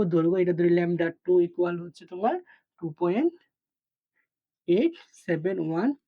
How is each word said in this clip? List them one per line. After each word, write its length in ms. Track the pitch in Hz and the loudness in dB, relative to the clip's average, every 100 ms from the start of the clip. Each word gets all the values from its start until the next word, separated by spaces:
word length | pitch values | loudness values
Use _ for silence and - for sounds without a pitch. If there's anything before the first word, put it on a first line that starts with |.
| 190 | 2
দৈর্ঘ্য, 240 | 165 165 190 | 2 2 2
এটা 120 | 180 170 | 0 2
ধরি 120 | 175 175 | 2 2
lambda 280 | 170 170 165 - | 2 0 -2 -4
টু 80 | - 180 175 | 0 2 2
equal 280 | 175 175 175 | 0 -2 -2
হচ্ছে 180 | 170 - 170 | -10 -18 -16
তোমার 220 | 180 220 359 - _ _ - | -4 -2 -2 -8 _ _ -12
টু 80 | 165 151 | -12 -4
পয়েন্ট 340 | 175 202 330 - _ _ _ _ _ _ _ _ _ _ _ _ - | -2 0 -2 -4 _ _ _ _ _ _ _ _ _ _ _ _ 0
এইট 260 | 175 330 330 - _ - | 2 2 -2 -20 _ -6
সেভেন 300 | 160 170 190 160 | -4 -2 -4 -4
ওয়ান 200 | 160 240 285 | -2 -2 -4